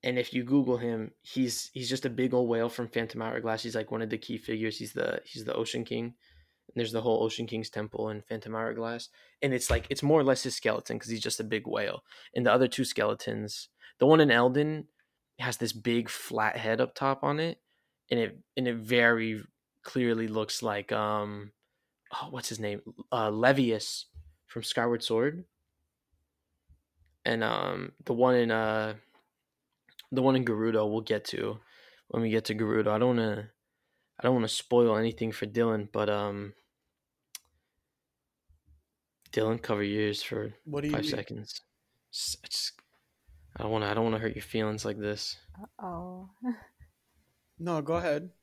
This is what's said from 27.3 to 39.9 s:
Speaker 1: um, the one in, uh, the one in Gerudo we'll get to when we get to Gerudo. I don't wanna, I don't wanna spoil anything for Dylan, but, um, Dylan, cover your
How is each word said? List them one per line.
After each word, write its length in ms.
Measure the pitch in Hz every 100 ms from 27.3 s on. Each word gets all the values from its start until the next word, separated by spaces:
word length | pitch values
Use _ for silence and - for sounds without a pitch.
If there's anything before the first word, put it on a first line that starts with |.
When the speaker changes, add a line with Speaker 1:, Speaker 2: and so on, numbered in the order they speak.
| 113
Speaker 1:
um, 480 | 113 107 92 92 92 _ -
the 80 |
one 220 | 117 127 123
in, 140 | 117
uh, 420 | 113 110 110 107 107 _ _ _ _ _ _ _ _ _ - -
the 100 | 127
one 120 | 131 131
in 80 | 120
Gerudo 440 | 107 110 110 107
we'll 120 | 107
get 240 | 110 107 -
to 340 | - 107 110 _ - - - _
when 140 | 117
we 60 | 113
get 140 | 110 110
to 100 | 107
Gerudo. 320 | 110 110 107
I 100 | 107
don't 200 | 123 120
wanna, 340 | 110 104 107 _ _ _ _ _ _ _
I 40 |
don't 100 | 123
wanna 140 | 127 110
spoil 500 | - - 120 117 107
anything 340 | 113 113 113
for 140 | 104 107
Dylan, 420 | 113 117 110 104
but, 180 | 110 104
um, 440 | 104 104 101 101 - _ _ _ _ _ _ _ - _ _ _ _ _ _ _ _ _ _ _ _ _ - _ _ _ _ _
Dylan, 300 | - 110 117
cover 220 | - 104
your 180 | 101